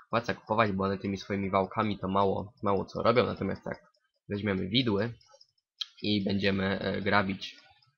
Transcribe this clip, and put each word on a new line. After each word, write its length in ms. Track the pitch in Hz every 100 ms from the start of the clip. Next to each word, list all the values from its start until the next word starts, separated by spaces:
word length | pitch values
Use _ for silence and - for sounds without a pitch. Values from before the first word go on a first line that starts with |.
| - 117
opłaca 180 | -
kupować, 380 | 95 - 107 110
bo 120 | 95
one 140 | 95 98
tymi 200 | 101 95
swoimi 320 | - 101 98
wałkami 500 | 98 92 - 110 98
to 80 | 92
mało, 460 | 98 98 95 95 -
mało 220 | 104 98 92
co 180 | 92
robią. 220 | 104 120 98
Natomiast 400 | 95 98 95 -
jak 180 | - _ _ _ _ -
weźmiemy 380 | 101 104 95 92
widły 460 | 120 120 98 117 113 _ - _ _ _ - - -
i 220 | 104 104
będziemy, 560 | 98 98 98 98 95 98
e, 220 | 98 98
grabić, 540 | 98 101 98 95 - - - _ _